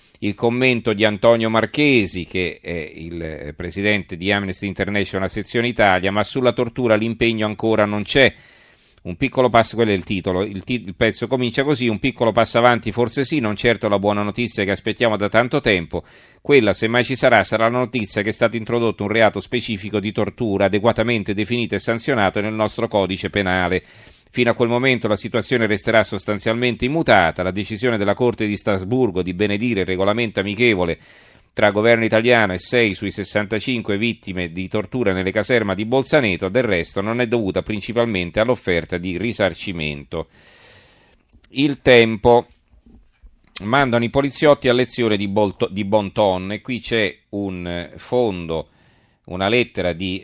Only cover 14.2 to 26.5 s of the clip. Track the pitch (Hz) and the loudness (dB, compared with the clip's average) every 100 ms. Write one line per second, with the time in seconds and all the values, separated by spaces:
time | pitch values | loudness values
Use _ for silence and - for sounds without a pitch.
14.2 | 104 101 120 - 98 98 - - 120 104 | -2 -4 -6 -2 -2 -2 -4 0 0 2
15.2 | 101 - 123 147 123 95 82 85 - - | 2 2 2 0 2 0 0 -8 -10 -20
16.2 | - _ - 143 107 92 113 120 120 131 | -20 _ 4 4 6 0 0 0 0 2
17.2 | 135 113 95 110 113 123 120 123 101 - | 4 4 2 0 2 0 -2 -4 -4 -2
18.2 | 101 104 117 113 107 120 117 101 101 110 | -2 0 -2 -2 -4 0 0 -2 -2 4
19.2 | 107 98 - 123 117 104 101 104 101 104 | 4 2 -4 -6 -4 -8 -4 -4 -2 -4
20.2 | 101 - 117 98 98 101 113 110 113 117 | -4 -4 -2 0 2 2 2 2 0 -2
21.2 | 98 101 104 120 110 101 - 117 - 127 | -2 -4 -2 -2 -2 -4 -2 -4 -2 2
22.2 | 95 107 104 107 107 - 113 104 92 95 | 2 0 -4 -2 -2 -2 -2 0 0 -4
23.2 | 98 104 92 92 90 90 - - - - | -2 -2 0 0 0 -2 -4 -20 -20 -20
24.2 | _ - 117 110 117 120 131 120 110 104 | _ 0 0 2 0 2 0 0 0 -2
25.2 | 110 117 104 123 107 104 - 113 104 101 | -2 -4 -2 0 0 0 2 2 2 -4
26.2 | - 104 113 | -6 -4 -2